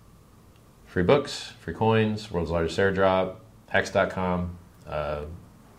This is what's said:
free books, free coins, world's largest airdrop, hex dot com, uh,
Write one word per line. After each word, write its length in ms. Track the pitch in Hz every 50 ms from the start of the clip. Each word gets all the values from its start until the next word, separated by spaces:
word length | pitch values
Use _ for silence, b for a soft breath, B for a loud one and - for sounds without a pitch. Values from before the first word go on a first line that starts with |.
| - - - - - - - - - - - - - - - - - -
free 160 | - 92 90
books, 500 | 92 135 143 139 - - - - - - -
free 140 | - - -
coins, 580 | - 110 110 110 110 110 107 107 107 - -
world's 180 | 87 87 82 78
largest 280 | 85 85 82 82 80 95
airdrop, 560 | 98 98 92 95 98 95 92 95 92 92 - - - - - - - -
hex 220 | - 98 95 -
dot 180 | - 101 92 92
com, 480 | - 95 92 92 90 90 87 87 87 - - - - - - 76
uh, 320 | 76 76 73 73 73 73 76 80 85 - - - - - - - -